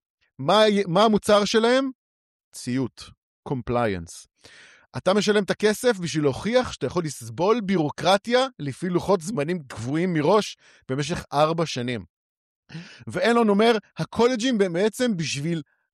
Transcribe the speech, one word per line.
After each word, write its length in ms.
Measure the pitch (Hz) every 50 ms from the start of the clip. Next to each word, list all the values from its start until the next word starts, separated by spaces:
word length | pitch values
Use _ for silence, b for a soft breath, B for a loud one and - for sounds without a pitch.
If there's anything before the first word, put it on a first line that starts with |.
| _ _ _ _ _ _ _ -
מה 240 | 135 151 190 214 214
ה-, 240 | 220 202 202 202
מה 160 | 190 160 196 220
המוצר 420 | 233 214 196 - - 208 202 208
שלהם? 440 | 196 - 220 - 240 247 262 269 269 254 _ _ _ _ _ _ _ _ _ _ _
ציות, 580 | - - - 123 123 131 131 110 - - - - - _ _ _ _ _ _ -
compliance. 760 | 143 123 117 - 120 120 120 110 98 87 82 - - - - _ b b b b b b b b b b b b -
אתה 160 | 127 - 180 190
משלם 300 | 208 175 196 208 208 196
את 80 | -
הכסף 460 | 180 - 202 214 208 - - 247 220
בשביל 260 | 190 170 151 117 156 147
להוכיח 480 | 139 123 - - 202 240 254 240 -
שאתה 140 | - - -
יכול 160 | 123 - 180 165
לסבול 580 | 156 - - 117 113 113 110 170 202 226 247
בירוקרטיה 880 | 202 180 196 175 151 143 - - - 170 196 202 - 226 240 254 262 262 - -
לפי 300 | 143 143 120 - - 185
לוחות 320 | 180 165 - - 196 190
זמנים 420 | 156 170 240 147 139 156 180 180 143
קבועים 460 | 117 - 107 113 123 143 160 175 190 170
מראש 440 | 156 135 156 202 214 196 - - b b b b b b -
במשך 360 | 156 139 147 143 175 - - - -
ארבע 320 | 143 151 156 165 170 165
שנים. 400 | 147 - 135 120 123 123 110 87 - _ _ _ _ _ _ _ _ _ _ _ B B 160 170 B B B B
ואילון 420 | 117 110 - 185 220 233 233 233 226
אומר, 280 | 202 202 220 233 233 208 b b b
"הקולג'ים 640 | - 160 - - - 226 247 262 220 220 269 247 208
הם 120 | 202 185 165
בעצם 440 | 170 202 220 - - 254 247 214
בשביל 440 | 165 160 123 110 139 143 165 170 160 143 - _ _ _ _